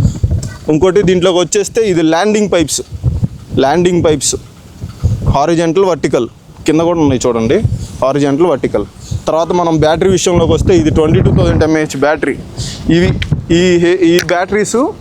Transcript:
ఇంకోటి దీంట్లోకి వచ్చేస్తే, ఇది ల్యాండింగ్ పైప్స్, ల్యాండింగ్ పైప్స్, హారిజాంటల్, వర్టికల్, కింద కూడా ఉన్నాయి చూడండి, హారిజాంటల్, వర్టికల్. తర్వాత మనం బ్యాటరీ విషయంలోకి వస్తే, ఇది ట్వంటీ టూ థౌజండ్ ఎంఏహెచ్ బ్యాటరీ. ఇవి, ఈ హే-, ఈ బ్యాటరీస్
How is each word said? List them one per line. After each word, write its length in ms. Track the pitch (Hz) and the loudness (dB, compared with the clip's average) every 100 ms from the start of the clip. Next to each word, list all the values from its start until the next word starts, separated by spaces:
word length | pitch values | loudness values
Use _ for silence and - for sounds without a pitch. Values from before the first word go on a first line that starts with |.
| - - - - - - - | -2 0 -2 -2 -6 -8 -2
ఇంకోటి 320 | 156 185 190 | 0 2 2
దీంట్లోకి 360 | 180 180 185 175 | 2 2 2 0
వచ్చేస్తే, 520 | 170 208 190 240 214 | 0 -2 -2 -2 0
ఇది 120 | 170 | 2
ల్యాండింగ్ 500 | 160 165 208 214 202 | 2 2 2 0 0
పైప్స్, 300 | 180 151 - - - - - - - - 120 | 0 -2 -4 -8 -6 -4 -2 -4 -6 -6 0
ల్యాండింగ్ 460 | 131 170 180 175 | 2 2 2 2
పైప్స్, 320 | 160 147 - - - - - - - - - - - | 2 0 -2 -6 -10 -20 -20 -16 -16 -6 -4 -2 0
హారిజాంటల్, 560 | 139 156 165 165 170 190 | 0 2 0 0 2 0
వర్టికల్, 440 | 147 156 139 113 - - - - | 0 0 -2 -2 -10 -20 -8 -2
కింద 160 | 156 | 0
కూడా 180 | 170 170 | 2 2
ఉన్నాయి 280 | 143 127 127 | 0 0 0
చూడండి, 340 | 117 113 185 - - - - | 0 0 0 0 -4 -8 -4
హారిజాంటల్, 420 | 131 143 143 139 180 | -2 0 0 2 0
వర్టికల్. 400 | 139 139 104 98 - - - - | 0 -2 -2 -6 -12 -10 -8 -2
తర్వాత 240 | 156 170 | -2 0
మనం 260 | 180 170 160 | 0 0 2
బ్యాటరీ 320 | 151 165 190 | 2 2 2
విషయంలోకి 420 | 180 185 175 165 | 2 2 2 2
వస్తే, 260 | 156 - 175 | 2 2 2
ఇది 120 | 151 | 2
ట్వంటీ 320 | 160 156 185 | 2 2 2
టూ 100 | - | 2
థౌజండ్ 320 | 175 170 160 | 2 2 2
ఎంఏహెచ్ 360 | 160 156 156 143 | 2 0 -2 0
బ్యాటరీ. 400 | 143 151 147 - - - - - - | 0 2 0 -2 -10 -10 -10 -6 0
ఇవి, 300 | 170 185 - - - - 170 | 2 2 0 -2 -4 0 2
ఈ 220 | 185 175 | 4 2
హే-, 220 | 175 185 | 2 2
ఈ 220 | 170 175 | 2 2
బ్యాటరీస్ 720 | 160 175 190 208 202 226 339 - | 0 -2 -2 -2 0 -2 -2 -4